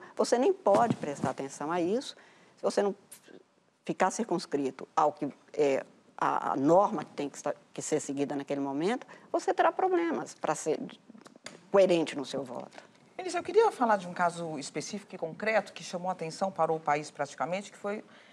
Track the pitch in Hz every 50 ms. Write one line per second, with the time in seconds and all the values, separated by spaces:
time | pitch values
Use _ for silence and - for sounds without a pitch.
0 | - - - - - - - 240 262 392 370 - - 214 196 214 240 240 233 -
1 | - 147 143 - - 139 131 - 135 135 - - 147 147 170 180 170 175 202 247
2 | 285 - - - - - - - _ _ _ _ - 240 226 - 202 202 190 -
3 | _ - - - _ - - - - _ _ _ _ _ _ _ - - 165 -
4 | 190 190 185 - 220 - 170 165 - - - 143 139 131 131 - - - - -
5 | 160 151 147 - 156 139 - - _ _ - 143 151 139 135 123 - - - _
6 | _ _ _ - - 139 139 - - - 90 139 131 147 165 185 208 196 220 151
7 | 143 - - - 147 143 - - - 147 147 - - _ - - - - 160 147
8 | - - 139 139 143 131 147 139 139 - 147 143 139 139 139 139 160 190 240 262
9 | - - - - - - - 339 - - 359 - 349 349 349 - 370 381 370 339
10 | 339 339 311 - - - - - - - 156 - - 160 147 - - - - -
11 | _ - - - - - - - - - - - - - - 202 190 185 175 165
12 | 156 - - 143 135 - - 135 139 123 123 123 - - - - - - _ _
13 | _ _ _ - 370 370 339 349 - - 349 403 466 415 - - 262 226 214 202
14 | 180 180 175 - 180 170 160 170 170 165 156 139 143 - - 156 143 - - 202
15 | - - - 180 - 160 156 165 208 214 220 208 196 - - - 165 - - 180
16 | 175 185 185 180 170 160 160 - 170 - 185 - 160 160 165 160 160 - 147 151
17 | 151 - - - 143 135 - - 131 151 180 190 208 - - - - 208 208 220
18 | - - - - - -